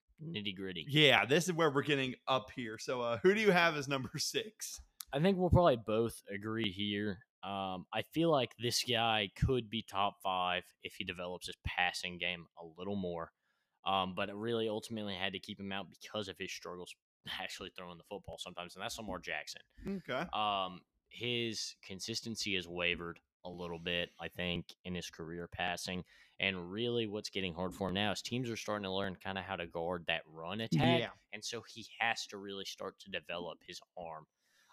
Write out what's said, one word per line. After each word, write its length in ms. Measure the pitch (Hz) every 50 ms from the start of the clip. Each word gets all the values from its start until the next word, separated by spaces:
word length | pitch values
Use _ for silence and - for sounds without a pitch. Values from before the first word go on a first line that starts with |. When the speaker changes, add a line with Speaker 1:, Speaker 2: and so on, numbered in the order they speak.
| _ _ _ - 151
Speaker 1:
Nitty-gritty. 640 | 156 - 104 104 104 95 90 98 95 90 87 78 147
Speaker 2:
Yeah, 360 | 135 151 156 139 123 107 101
this 200 | 113 135 175 160
is 80 | 180 175
where 160 | 160 170 156
we're 140 | 135 143 131
getting 320 | 143 151 139 135 127 123 - _ -
up 220 | 131 131 - - -
here. 240 | - 123 110 110 110
So, 220 | - - 131 123
uh, 160 | 120 117 117 107
who 140 | - 185 202
do 40 | 220
you 100 | 220 196
have 240 | 180 175 170 170 156
as 120 | 147 139 135
number 220 | 143 135 127 - - 151
six? 640 | - - - 135 110 214 - - - - - - - - _ _ - - -
Speaker 1:
I 60 | 143
think 180 | 160 190 202 175
we'll 140 | 180 175
probably 240 | - 180 175 170 131 117
both 460 | 104 - 107 110 117 113 - - - - 101
agree 380 | 101 104 110 110 113 113 110
here. 480 | 90 95 104 104 104 101 104 104 95 - - _ _ _ -
Um, 420 | 95 98 98 98 95 92 92 - - -
I 80 | 113 110 - -
feel 180 | 151 165 170
like 240 | 156 139 123 113 - -
this 260 | 110 120 - - -
guy 460 | 123 120 113 117 117 110 107 104 98 -
could 340 | - - - 135 123 113 104
be 140 | 110 113 104
top 320 | - - 98 101 101 95 - -
five 400 | 98 92 92 90 90 90 90 90 - - _
if 140 | - 92 -
he 80 | - -
develops 420 | 90 92 85 90 90 90 87 -
his 100 | - 87 - -
passing 540 | - - - 90 87 87 - - 90 90 87
game 300 | 87 87 90 87 82 78 _ -
a 60 | 85 82 80 85
little 160 | 90 98 101
more. 360 | 101 95 87 85 82 82 80 - _ _ _ _ _ _ _ _ _ -
Um, 300 | 90 95 95 92 92 92
but 140 | 92 101 98
it 60 | 101
really 320 | 104 107 117 117 113 113 110
ultimately 460 | 107 110 - - 117 110 104 101 98
had 180 | 90 95 98 98
to 60 | 95
keep 200 | - - 104 -
him 120 | 98 98
out 140 | 95 98 95 82 - -
because 280 | - - - 107 104 95
of 80 | 87 -
his 120 | 95 90
struggles 440 | - - - 87 87 90 87 - - - _ _ _ _ _ -
<laughs> 120 | - -
actually 320 | 92 95 - - 98 90 - -
throwing 200 | 92 87 87 82
the 40 | 82
football 320 | - 101 95 90 - 78 -
sometimes, 360 | - 92 90 - 90 - -
and 80 | - 98
that's 140 | 117 - -
Lamar 220 | 110 101 92 90
Jackson. 420 | - 87 80 76 73 - - - - _ _ - - -
Speaker 2:
Okay. 380 | 196 - - - 127 131 165 175 -
Speaker 1:
Um, 480 | 104 107 104 101 98 95 92 92 85 - _ _ _ _ _
his 640 | - - 113 120 120 120 117 117 110 - - - - - -
consistency 720 | - 98 92 - - 113 - - 117 113 - - 107 98
has 120 | 92 85 85
wavered 520 | 87 87 87 87 85 82 85 85 85 - _ _ _ _ -
a 40 | 90
little 300 | 90 87 90 87 85 82
bit, 300 | 82 90 87 87 87 - - -
I 100 | 82 82
think, 440 | - - 90 90 87 87 82 - - - -
in 120 | 92 90
his 140 | 87 85 -
career 360 | - - 82 80 82 87 85 85
passing. 520 | - - 87 90 87 90 - - 92 90 85 - - - - - _ -
And 300 | - 98 95 92 87 87
really 360 | 92 107 120 120 120 120 113 107
what's 240 | 98 107 - -
getting 240 | - 98 95 92 80
hard 180 | 82 92 92 90
for 140 | - 98 92
him 80 | 90
now 160 | 98 104 107
is 100 | 92 -
teams 280 | - - 117 123 131 117
are 40 | 113 101
starting 260 | - - 107 104 101
to 80 | 95
learn 240 | 92 95 101 98 90
kinda 260 | - - 95 95 95
how 140 | 90 92 98
to 100 | 87 87
guard 400 | 85 - 87 82 85 92 87 82 -
that 140 | 82 80 - 80
run 340 | 78 80 82 85 95 107
attack. 380 | 113 113 - 156 139 165 170 -
Speaker 2:
Yeah. 100 | 117 98 - - _ _ -
Speaker 1:
And 100 | 107 -
so 200 | - - 113 110 -
he 200 | - 117 104 - - -
has 280 | 113 117 113 - - -
to 100 | - 101
really 280 | 98 101 98 98 95
start 340 | - - - 101 95 90 -
to 100 | - 101
develop 480 | 95 87 82 87 87 87 87 85 78 76 -
his 140 | - 87 - - _ _ 92
arm 300 | 87 82 80 78 76 - _ _ _ _ _ _ _ _